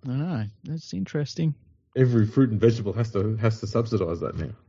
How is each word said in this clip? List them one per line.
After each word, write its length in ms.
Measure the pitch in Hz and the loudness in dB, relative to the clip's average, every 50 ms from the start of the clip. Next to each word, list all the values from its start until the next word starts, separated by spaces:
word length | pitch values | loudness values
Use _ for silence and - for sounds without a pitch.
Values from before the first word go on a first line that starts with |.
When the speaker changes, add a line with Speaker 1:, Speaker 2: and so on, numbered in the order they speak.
| - 131 | -10 -6
Speaker 1:
I 40 | |
know. 320 | 127 135 151 185 165 117 107 104 107 _ - | -4 -4 -4 -4 -4 -4 -6 -6 -10 _ -12
That's 280 | - 156 160 - - - | -10 -10 -10 -10 -10 -8
interesting. 580 | 190 190 - - 151 147 - - - 160 156 147 - _ _ _ _ _ _ - | -8 -8 -4 -4 -4 -4 -4 -4 -2 -2 -2 -2 -4 _ _ _ _ _ _ 0
Speaker 2:
Every 300 | 131 131 123 120 117 107 | 2 4 4 6 4 4
fruit 240 | 107 - 135 135 117 | 4 4 2 2 4
and 100 | 110 98 | 2 4
vegetable 340 | 107 117 113 117 104 101 92 | 4 4 4 4 -2 -4 -2
has 180 | 113 120 113 | -2 -4 -2
to, 240 | - 101 98 107 110 110 | -2 -2 -2 0 -2 0
has 220 | 113 113 110 - | 0 0 0 0
to 80 | - 104 | -6 -2
subsidise 540 | - 117 117 113 113 98 92 82 85 82 | 0 0 0 2 0 0 0 0 -2 -4
that 140 | 82 - - | -4 -6 -6
now. 140 | - 80 - 107 - _ | -6 -8 -8 -8 -12 _